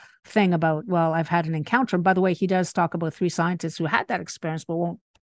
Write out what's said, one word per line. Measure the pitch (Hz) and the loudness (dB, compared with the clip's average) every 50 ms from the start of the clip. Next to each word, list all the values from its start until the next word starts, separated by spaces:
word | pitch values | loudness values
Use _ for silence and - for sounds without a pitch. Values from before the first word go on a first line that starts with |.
| - - _ _ _ | -20 -20 _ _ _
thing | - - 214 202 185 175 | -2 2 2 4 4 4
about, | 165 165 160 156 151 - | 4 2 2 0 0 -2
well, | - 180 170 165 165 160 | 0 0 2 2 2 0
I've | 165 165 | 0 -2
had | - 170 170 165 | 0 0 0 0
an | 160 165 | 0 -2
encounter. | 156 151 - - 254 269 - - | -4 -2 0 0 0 2 0 0
And | 180 170 | 2 2
by | 190 190 | 2 4
the | 185 | 4
way, | 185 190 175 | 4 2 2
he | - 196 | 0 0
does | 180 190 185 180 - | 0 2 0 0 0
talk | - 185 170 160 - | 0 0 0 0 -2
about | 165 170 160 - | -4 -4 -6 -2
three | - 185 175 | -2 -2 -2
scientists | - - 165 175 180 165 - 165 - | 0 0 0 0 -2 -2 -6 -8 -4
who | - 165 | -4 -2
had | 151 226 226 - | 0 0 0 0
that | - 226 170 | -2 -4 -6
experience, | 170 - - - - 160 160 160 - | -4 -8 -12 -8 -8 -6 -6 -6 -6
but | - 165 | -6 -4
won't | 165 175 170 175 - _ _ _ _ | -2 -2 -4 -4 -8 _ _ _ _